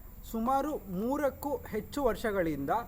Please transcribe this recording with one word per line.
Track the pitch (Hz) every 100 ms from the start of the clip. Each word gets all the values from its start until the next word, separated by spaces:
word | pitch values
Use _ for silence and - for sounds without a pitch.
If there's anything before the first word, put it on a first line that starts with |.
| - - -
ಸುಮಾರು | 226 233 269 285 285
ಮೂರಕ್ಕೂ | 196 180 226 285 285 - 285 269
ಹೆಚ್ಚು | - 214 202 -
ವರ್ಷಗಳಿಂದ | 254 208 220 196 165 147 139 202